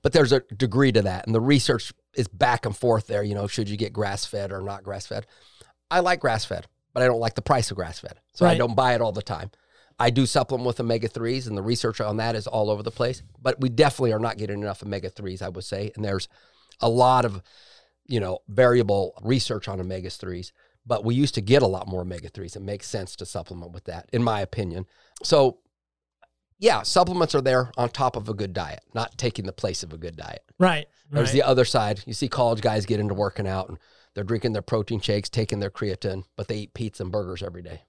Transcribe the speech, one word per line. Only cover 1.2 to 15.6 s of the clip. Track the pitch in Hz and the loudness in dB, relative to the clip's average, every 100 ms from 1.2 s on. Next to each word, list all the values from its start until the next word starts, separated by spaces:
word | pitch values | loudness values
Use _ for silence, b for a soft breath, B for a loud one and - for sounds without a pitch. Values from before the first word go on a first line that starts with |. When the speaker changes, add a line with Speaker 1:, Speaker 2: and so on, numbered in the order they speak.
| - | 0
Speaker 1:
and | |
the | 113 | 2
research | 120 143 - 120 - - _ | 6 4 6 0 -2 -14 _
is | - 120 | -4 -4
back | 90 123 120 | 2 2 2
and | 113 101 | -2 -2
forth | 120 110 - | 2 2 2
there. | 104 | -2
You | 104 | -2
know, | 101 101 | -2 -4
should | - 104 | -4 -4
you | 104 | -4
get | 107 | -4
grass-fed | - 104 98 - 104 98 | -2 -4 -4 -6 -6 -6
or | 98 | -6
not | 98 98 | -8 -10
grass-fed? | 98 98 - 107 107 b b b b b _ | -10 -12 -8 -10 -12 b b b b b _
I | 175 | 2
like | 175 180 | 2 2
grass-fed, | 131 110 - 85 - _ _ | 2 0 -2 -8 -10 _ _
but | 123 | 2
I | 127 | 4
don't | 117 | 4
like | 113 | 0
the | - | -2
price | - 135 113 | 2 2 2
of | 92 | -4
grass-fed, | 87 90 - - _ | -8 -10 -16 -20 _
so | - 175 | 2 4
I | |
Speaker 2:
Right. | 165 | 6
Speaker 1:
don't | 120 117 | 2 4
buy | 127 | 4
it | 120 | 4
all | 113 | 2
the | 92 | -2
time. | - 87 95 _ b b b _ | -6 -8 -8 _ b b b _
I | 120 | 2
do | 120 | 4
supplement | 131 147 127 127 123 | 2 2 0 0 -2
with | 117 | -2
omega-threes, | 113 117 110 - 117 131 123 | 0 0 -2 -4 -4 -4 -4
and | 101 | -6
the | |
research | 101 120 117 110 | -2 0 0 -2
on | 107 107 | -2 -2
that | 113 113 | -2 -4
is | 101 | -4
all | 113 107 | -2 0
over | 104 | 0
the | 110 | -4
place. | - 123 131 - - | -2 -2 -2 -12 -4
But | 127 127 | -4 0
we | 127 | 0
definitely | 117 123 - 127 | 4 4 4 0
are | 107 | 2
not | 113 107 | -2 -4
getting | 104 101 | -6 -6
enough | 104 95 | -6 -8
omega-threes, | 104 98 92 - 101 92 | -6 -6 -8 -10 -10 -8
I | 98 | -8
would | 90 | -10